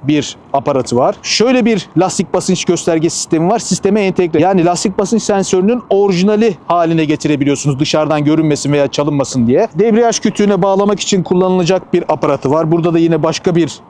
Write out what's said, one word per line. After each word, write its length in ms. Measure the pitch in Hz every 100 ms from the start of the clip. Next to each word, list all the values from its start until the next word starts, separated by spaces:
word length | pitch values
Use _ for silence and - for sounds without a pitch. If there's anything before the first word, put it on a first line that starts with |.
bir 340 | 131 151 131 - -
aparatı 440 | 135 131 139 123 120
var. 200 | 156 208
Şöyle 420 | - - 233 254
bir 240 | 233 208 - 156
lastik 380 | 185 - 185
basınç 300 | 185 - 180
gösterge 460 | - 170 - 165 160
sistemi 380 | - - 165 170
var. 100 | 233
Sisteme 420 | - 185 196 208
entegre. 400 | 190 185 175 160
Yani 240 | 175 196
lastik 340 | 170 175 220 190
basınç 240 | 196 220
sensörünün 600 | - 196 190 185 190 247 -
orijinali 640 | 196 202 175 196 208 226 165 -
haline 380 | 170 165 165
getirebiliyorsunuz. 760 | 151 151 151 143 135 139 147 135
Dışarıdan 440 | 151 156 151 151
görünmesin 480 | 147 160 160 147 143
veya 160 | 147 139
çalınmasın 580 | - 147 143 127 131 117
diye. 220 | 143 220
Debriyaj 460 | 156 226 220 233 202
kütüğüne 420 | 220 202 208 196
bağlamak 380 | 196 196 202 202
için 220 | - 196
kullanılacak 720 | 160 185 185 185 170 185 -
bir 100 | 180 -
aparatı 420 | 151 151 139 135
var. 220 | 156 160
Burada 220 | 170 170
da 40 | 165
yine 240 | 165 160
başka 340 | 160 - 190 170
bir 240 | 151 -